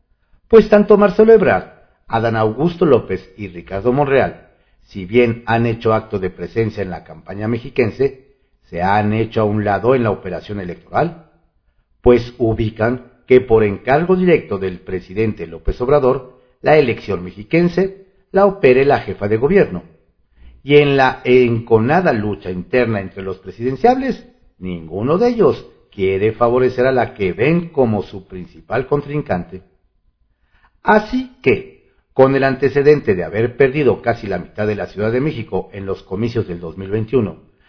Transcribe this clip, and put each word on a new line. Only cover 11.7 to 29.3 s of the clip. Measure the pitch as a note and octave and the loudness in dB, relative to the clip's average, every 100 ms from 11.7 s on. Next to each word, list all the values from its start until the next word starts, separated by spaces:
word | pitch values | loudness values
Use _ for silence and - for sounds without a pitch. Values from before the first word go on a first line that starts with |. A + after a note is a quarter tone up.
| _ _ _ | _ _ _
pues | B2 B2 A#2+ - | 2 2 0 -4
ubican | A#2 A2 A2 - A2+ B2+ - _ - | -4 -2 -4 -2 -4 -4 -12 _ 2
que | B2+ | 2
por | B2+ A2 | 4 2
encargo | G#2+ F#2+ - C#3+ F3 F#3 | 2 -2 -2 0 2 2
directo | F3+ E3 - G2 | 2 2 0 -6
del | F#2+ F2 | -6 -8
presidente | - F#2 - F#2 A2+ G#2 E2 | -10 -10 -8 -4 -4 -4 -12
López | E2 - - | -8 -6 -4
Obrador, | B2 D3 B2+ C3+ - - _ _ | 0 2 2 -2 -6 -20 _ _
la | C#3 D#3 | 2 2
elección | B2+ G#2+ - F#2 | 2 -2 -6 -8
mexiquense | F2+ G2 G#2 E3 F3 F#3 F#3+ - - _ _ | -8 -14 -2 0 0 0 -4 -6 -20 _ _
la | F#3+ | 2
opere | G3+ G3 C3+ B2+ | 2 2 4 4
la | C3+ A#2+ | 4 0
jefa | G#2 F#2 G2+ | -2 -6 -2
de | A2 | 0
gobierno. | C#3 G3 D#3 F2+ - _ _ _ _ _ - - | 2 2 2 -2 -14 _ _ _ _ _ -20 -12
Y | C3+ D3 | 4 4
en | C#3+ C#3 | 6 4
la | C3 - | 2 0
enconada | B2+ B2+ A#2+ A#2 A#2 A2+ A#2 E3+ F3+ | 2 4 4 0 2 2 2 2 0
lucha | A2+ G#2 F#2+ F2+ | -2 -4 -6 -8
interna | F2+ F2 B2+ A#2 G#2 | -10 -2 0 0 -2
entre | F#2 G2 | -8 -12
los | F#2+ F2+ | -12 -12
presidenciables, | F#2+ G2+ B2 C3+ A#3 C4 C4+ - - _ _ - | -14 -8 -6 0 2 2 -2 -8 -12 _ _ -14
ninguno | F#2 F2 D#2+ F#2 A#2+ F3+ | -10 -10 -10 -6 -2 0
de | A#3+ | 0
ellos | A#3 D#3 G2 - _ _ | 2 0 0 -8 _ _
quiere | - F#2+ F#2+ G#2+ | -4 -2 0 0
favorecer | A2+ A#2+ B2 B2+ B2 | 0 0 2 0 0
a | B2+ | 0
la | B2+ A2+ | 0 -2
que | - F#2+ | -4 -4
ven | E2+ C3 E3+ E3+ | 0 0 0 -2
como | C#3+ A#2+ G#2 | -2 0 -2
su | - G2+ - | -6 -14 -16
principal | F#2 F2 E2 - A2 B2+ | -16 -16 -18 -8 -6 -2
contrincante. | D3 C#3+ D3 - | -4 -4 -8 -4